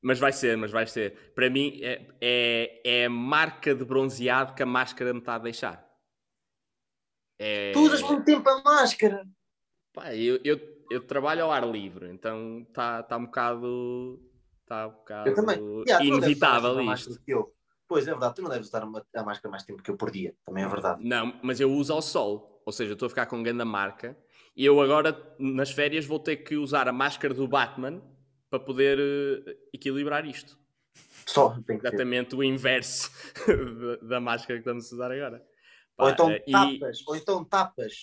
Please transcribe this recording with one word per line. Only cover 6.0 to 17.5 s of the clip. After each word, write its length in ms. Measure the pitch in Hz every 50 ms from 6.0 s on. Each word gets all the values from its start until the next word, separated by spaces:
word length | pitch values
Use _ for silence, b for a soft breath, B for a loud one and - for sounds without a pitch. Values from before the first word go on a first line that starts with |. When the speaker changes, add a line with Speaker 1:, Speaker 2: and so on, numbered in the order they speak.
| _ _ _ _ _ _ _ _ _ _ _ _ _ _ _ _ _ _ _ _ _ _ _ _ _ _ _ _
Speaker 1:
É 340 | 107 107 104 104 - -
Speaker 2:
Tu 80 | 196 277
usas 220 | 311 302 294 277
muito 220 | - - 294 - -
tempo 240 | - 302 302 - 269
a 140 | 269 262
máscara. 640 | - 294 294 294 254 - - - 220 208 202 196 190 190 _ _ _ _ _ _ _ _ _ _ _ _
Speaker 1:
Pá, 220 | _ - - 156 117
eu, 240 | 110 113 120 127 127 -
eu, 160 | 143 151 139 147 - - - _ -
eu 100 | 117 127 123
trabalho 380 | - 139 139 135 147 160 165 165
ao 80 | 160
ar 140 | 151 135 123
livre, 440 | 117 113 107 98 98 87 92 92 87
então 540 | 90 95 - 113 110 110 113 113 113 117 117 _
tá, 300 | _ - 123 120 117 113
tá 140 | 117 - 117
um 80 | 120 120
bocado, 960 | 120 - 131 120 120 120 120 120 123 123 123 123 123 123 123 127 127 127 131 - _ _ _ _ _ _ _ _
tá 220 | _ 120 110 110 110
um 40 |
bocado 360 | 110 - _ - 107 104 107 135
Speaker 2:
Eu 40 | 135
também. 220 | 202 214 220 196 -
Yeah, 60 | 107
tu 60 | 104
não 140 | 104 110 110
deves 120 | - - 175
usar 40 | 143
Speaker 1:
inevitável 680 | 143 139 139 - 151 147 143 156 143 127 120 120 123
Speaker 2:
a 40 | 127
Speaker 1:
isto. 100 | 135 127
Speaker 2:
máscara 340 | 113 123 123 - - 120 - _
que 80 | -
eu. 220 | 135 117 107 -